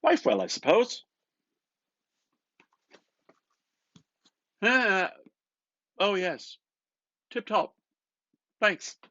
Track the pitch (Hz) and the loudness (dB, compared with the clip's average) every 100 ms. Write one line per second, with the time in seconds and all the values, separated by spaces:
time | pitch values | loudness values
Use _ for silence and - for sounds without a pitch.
0 | 320 349 - 101 92 - 131 185 240 - | 4 2 2 0 -2 -4 2 2 2 -4
1 | - _ _ _ _ _ _ _ _ _ | -16 _ _ _ _ _ _ _ _ _
2 | _ _ _ _ _ _ _ _ _ - | _ _ _ _ _ _ _ _ _ -20
3 | _ _ _ _ _ _ _ _ _ - | _ _ _ _ _ _ _ _ _ -20
4 | _ _ _ _ _ _ 208 254 240 190 | _ _ _ _ _ _ 0 2 2 0
5 | 180 - - _ _ _ _ _ _ _ | -2 -6 -20 _ _ _ _ _ _ _
6 | 196 190 180 139 - - _ _ _ _ | 0 0 -4 -6 -12 -20 _ _ _ _
7 | _ _ _ 247 - 214 - _ _ _ | _ _ _ -10 -2 -2 -2 _ _ _
8 | _ _ _ _ _ _ 208 180 - - | _ _ _ _ _ _ -2 -2 -10 -18
9 | - | -20